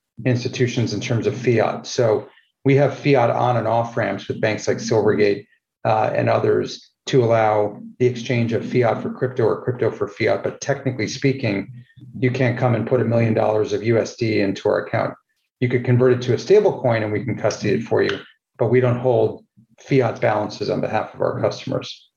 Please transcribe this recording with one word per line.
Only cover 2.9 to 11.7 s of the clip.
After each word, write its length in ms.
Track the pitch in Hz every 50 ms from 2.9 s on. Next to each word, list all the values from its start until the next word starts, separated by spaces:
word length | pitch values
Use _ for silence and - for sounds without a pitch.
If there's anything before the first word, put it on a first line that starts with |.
| - -
fiat 320 | - 147 139 127 120 120
on 260 | 120 120 123 123 120
and 120 | 117 - 110
off 280 | 113 117 117 117 -
ramps 300 | 120 104 98 98 95 - -
with 120 | 95 -
banks 260 | 110 107 104 101 -
like 120 | 107 95 -
Silvergate, 680 | - - 113 110 98 107 101 101 104 101 98 101 - _ _ _ _ _ _ _ -
uh, 260 | 117 110 110 110 - 101
and 140 | 117 117 113
others 640 | 113 113 113 110 107 104 - - - - - _ _ _ _
to 160 | - - 135 117
allow 580 | 113 113 113 110 107 107 104 104 101 - - - - - -
the 80 | 127
exchange 460 | 120 - - - - 123 123 117 113 117
of 160 | 101 - -
fiat 320 | - 127 120 110 110 -
for 120 | - 113 -
crypto 320 | - 131 123 - - 113
or 180 | 104 104 - -
crypto 280 | 120 120 - 113 110
for 180 | - - - -
fiat. 340 | - - 117 104 101 98 -
But 180 | 101 - -
technically 460 | - - 123 - - 127 123 113 107
speaking, 640 | - - - - 139 123 - - 107 98 98 98 -